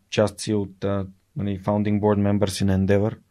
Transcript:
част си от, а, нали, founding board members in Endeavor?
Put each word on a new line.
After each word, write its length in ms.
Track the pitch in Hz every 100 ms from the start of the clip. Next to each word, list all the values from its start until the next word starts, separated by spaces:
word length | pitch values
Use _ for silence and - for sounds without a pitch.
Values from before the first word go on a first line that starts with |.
| _
част 300 | - 104 104
си 140 | -
от, 300 | 104 101 -
а, 220 | 98 98 95 - _ -
нали, 240 | 101 95
founding 400 | 101 104 104 104
board 380 | 104 101 101 104
members 260 | 101 -
in 220 | 101 95 98
Endeavor? 280 | 101 107 - _